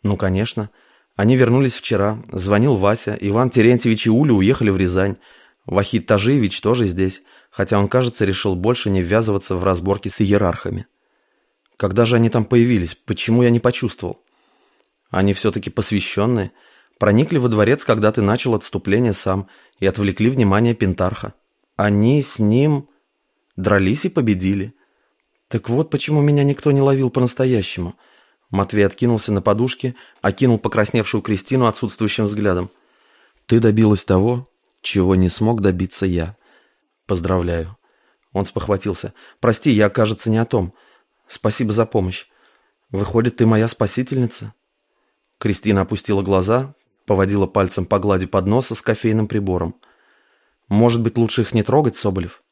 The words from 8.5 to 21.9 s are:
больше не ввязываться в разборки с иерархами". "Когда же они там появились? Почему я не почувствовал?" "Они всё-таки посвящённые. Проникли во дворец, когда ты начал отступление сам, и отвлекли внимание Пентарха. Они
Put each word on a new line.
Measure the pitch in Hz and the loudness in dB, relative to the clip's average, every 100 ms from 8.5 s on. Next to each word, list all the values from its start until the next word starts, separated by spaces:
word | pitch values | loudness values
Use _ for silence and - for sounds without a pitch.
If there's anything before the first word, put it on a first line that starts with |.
| 90 | -2
больше | 101 123 107 | -2 -2 0
не | 95 | 0
ввязываться | 85 107 110 98 - 92 | 2 0 0 -2 -2 -2
в | |
разборки | 95 90 92 98 101 | 0 0 -2 -4 -4
с | - | -4
иерархами". | 98 101 95 - 92 92 - _ _ _ _ _ _ _ _ _ | 2 2 2 -2 -8 -10 -12 _ _ _ _ _ _ _ _ _
"Когда | 101 98 117 | -2 2 2
же | 120 | 4
они | 117 | 2
там | 120 104 | 0 2
появились? | 120 120 113 85 | 2 4 2 -2
Почему | - - 104 - 117 | -8 -8 -6 0 2
я | 123 | 4
не | 117 | 2
почувствовал?" | 123 - 113 - 90 - _ _ _ _ _ _ _ _ _ | 0 -2 -6 -6 -12 -12 _ _ _ _ _ _ _ _ _
"Они | 90 101 | 0 0
всё-таки | 98 107 104 98 | 2 -2 -4 -6
посвящённые. | - 101 104 - - 107 120 90 _ _ _ _ _ | -6 -2 -2 -2 -2 0 0 -4 _ _ _ _ _
Проникли | 104 104 151 165 | 2 4 2 0
во | 123 | 0
дворец, | 107 107 147 | 2 2 2
когда | - 110 104 | 0 2 2
ты | 107 | 2
начал | 101 117 131 | 0 0 0
отступление | 110 - 123 101 104 123 | -2 -2 -6 0 2 2
сам, | 95 - 95 98 _ _ _ | 0 -4 -4 -6 _ _ _
и | 98 | -2
отвлекли | 92 101 - 110 | 0 -4 0 0
внимание | 131 104 98 120 113 | 2 2 4 2 2
Пентарха. | 95 87 92 - 104 - _ _ _ - | -2 0 -2 -4 -12 -16 _ _ _ -2
Они | 104 | 0